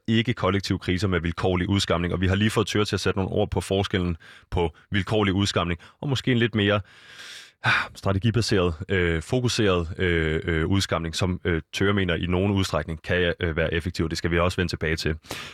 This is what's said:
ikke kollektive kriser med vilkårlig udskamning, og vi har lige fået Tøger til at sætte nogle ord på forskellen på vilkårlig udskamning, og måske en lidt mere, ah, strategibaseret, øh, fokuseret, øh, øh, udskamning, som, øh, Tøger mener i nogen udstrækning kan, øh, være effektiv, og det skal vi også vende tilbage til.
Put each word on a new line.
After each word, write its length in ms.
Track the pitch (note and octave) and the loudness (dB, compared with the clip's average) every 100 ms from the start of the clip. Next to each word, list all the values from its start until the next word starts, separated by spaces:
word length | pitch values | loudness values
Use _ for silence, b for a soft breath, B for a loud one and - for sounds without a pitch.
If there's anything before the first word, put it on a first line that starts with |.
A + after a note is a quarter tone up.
| - | 0
ikke 260 | A2+ A#2 | 0 0
kollektive 460 | - F#2 G2 - F#2+ | 0 0 0 -2 -4
kriser 280 | - F2+ G2+ | 0 0 2
med 120 | F2 | 0
vilkårlig 480 | E2+ - F#2+ F2+ F2+ | -2 -2 0 0 2
udskamning, 440 | G2 - E2+ F2 | 0 2 0 0
og 80 | F2 | 0
vi 60 | F#2 | 2
har 80 | F#2+ | 2
lige 140 | G#2+ | 2
fået 180 | A#2 G2+ | 2 0
Tøger 180 | G#2 G#2 | 0 0
til 100 | G2+ | 0
at 40 | |
sætte 200 | F#2+ F#2+ | -2 -2
nogle 120 | F#2 | -2
ord 200 | F2+ G2 | 0 0
på 100 | F#2+ | -2
forskellen 560 | - G2 G2 G2 F2+ E2 B B B | 0 0 0 0 -2 -4 B B B
på 200 | F2+ E2+ b b | -2 -2 b b
vilkårlig 420 | G2+ F2 A2 G2 | -4 0 2 2
udskamning, 460 | F#2+ G2+ G2+ E2+ E2+ B B | 2 0 0 -2 -4 B B
og 80 | D3 | -4
måske 220 | B2 C3 | -2 0
en 60 | A#2+ | 0
lidt 180 | A2+ G#2+ | 2 2
mere, 260 | G2+ G#2 B B B B B B B B | 2 2 B B B B B B B B
ah, 80 | B B B - | B B B -4
strategibaseret, 800 | G2 G2 A#2 A#2 - G2+ F2+ D#2+ - | -2 2 2 0 2 2 2 -2 -2
øh, 320 | F#2+ F2 E2 | 0 2 0
fokuseret, 800 | - B2+ B2 - G2+ F2+ E2 - | -2 -2 0 2 2 2 0 -2
øh, 420 | F#2 E2 D#2+ D#2+ | 0 2 2 0
øh, 220 | F2 D#2+ D#2+ | 0 0 2
udskamning, 480 | G2 - E2+ E2 - | 2 2 -2 -2 -2
som, 260 | F2+ F2 - | -2 0 0
øh, 160 | E2 - | -2 -2
Tøger 200 | - G2+ | 0 2
mener 220 | G2+ F2+ E2 | 2 2 0
i 100 | F2 | 0
nogen 260 | F2+ G2+ | 0 2
udstrækning 500 | G2 F2+ D#2 D2+ D#2+ | 2 0 -2 -4 -8
kan, 300 | - F2+ F2 - | -2 0 0 0
øh, 160 | E2+ D#2 | -2 0
være 180 | D#2+ | 0
effektiv, 300 | E2 F2 - D#2+ | 0 -4 -2 -4
og 40 | |
det 80 | E2 | -2
skal 140 | E2+ | 0
vi 80 | E2+ | 2
også 180 | F2+ F#2+ | 2 0
vende 140 | F2 | -2
tilbage 240 | - D#2 D#2+ | -2 -2 -2
til. 200 | D#2 D#2 B B B | -2 -4 B B B